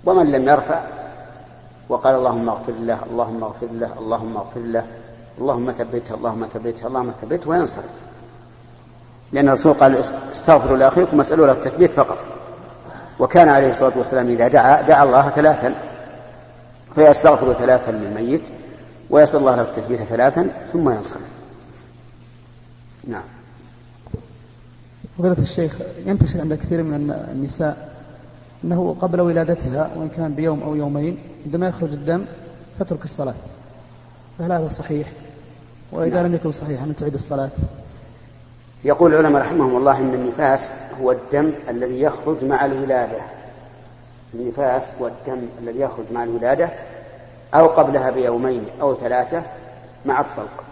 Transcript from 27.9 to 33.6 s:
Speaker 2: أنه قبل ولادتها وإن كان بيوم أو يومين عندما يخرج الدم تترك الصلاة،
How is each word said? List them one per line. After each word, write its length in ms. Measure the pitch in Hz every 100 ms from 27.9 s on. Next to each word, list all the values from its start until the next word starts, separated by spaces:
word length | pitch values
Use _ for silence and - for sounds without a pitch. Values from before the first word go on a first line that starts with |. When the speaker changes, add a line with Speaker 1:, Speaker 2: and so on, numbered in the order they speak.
| - - - - - - -
Speaker 2:
أنه 320 | 170 175 180 170
قبل 200 | 185 175
ولادتها 680 | 175 170 165 170 131 131 156 -
وإن 140 | 156
كان 240 | 165 160
بيوم 300 | 143 160 151
أو 120 | 151 151
يومين 420 | 147 143 156 180 - - 151
عندما 220 | 165 185
يخرج 240 | - 165
الدم 340 | 143 143 170 196 - - - - -
تترك 240 | 190 160 147
الصلاة، 300 | - 135 117 - -